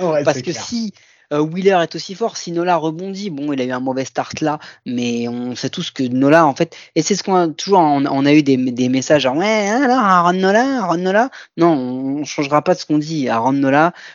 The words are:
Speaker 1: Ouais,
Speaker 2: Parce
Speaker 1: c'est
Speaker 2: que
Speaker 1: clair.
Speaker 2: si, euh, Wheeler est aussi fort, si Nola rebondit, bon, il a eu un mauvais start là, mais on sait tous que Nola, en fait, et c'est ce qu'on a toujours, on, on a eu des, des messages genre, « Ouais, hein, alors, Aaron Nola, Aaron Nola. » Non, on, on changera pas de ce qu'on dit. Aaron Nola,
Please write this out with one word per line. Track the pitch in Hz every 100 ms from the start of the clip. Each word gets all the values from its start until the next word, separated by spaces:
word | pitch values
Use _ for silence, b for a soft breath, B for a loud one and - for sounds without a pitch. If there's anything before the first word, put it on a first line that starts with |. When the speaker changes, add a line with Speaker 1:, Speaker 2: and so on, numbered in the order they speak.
| 180
Speaker 1:
Ouais, | 151
Speaker 2:
Parce | 147 135
Speaker 1:
c'est |
Speaker 2:
que | 180
Speaker 1:
clair. | 160 -
Speaker 2:
si, | 233 220 b b b b
euh, | 147
Wheeler | 156 180 190 180
est | 160 165
aussi | -
fort, | 185 226 -
si | 180
Nola | 170 175 170
rebondit, | 156 160 196 190 202
bon, | 139 147
il | 135
a |
eu | 127
un | 127
mauvais | 131 131
start | 127 - 135 -
là, | 156 151 B B -
mais | 123 120 120 120
on | 120 123 120
sait | 135
tous | - 170
que | -
Nola, | 127 127 139 160 156
en |
fait, | 127 165 B B 165
et |
c'est | 160 196
ce |
qu'on | - 185
a | 170
toujours, | 139 190 196
on, | 156 143 139
on | 139 143
a |
eu | 151
des, | 139 127
des | 127 120 127
messages | 131 127 151
genre, « | 131 143
Ouais, | 208 220 202
hein, | 233
alors, | 269 254
Aaron | 202 180 175
Nola, | 185 190 214 269 262
Aaron | 185 170
Nola. » | 185 202 269 B B -
Non, | 170
on, | 147 123 127 135 143
on | 139
changera | - 139 147
pas | 165
de | 175
ce | -
qu'on | 151
dit. | 151 160 120
Aaron | 117 120
Nola, | 139 135 139 170 B B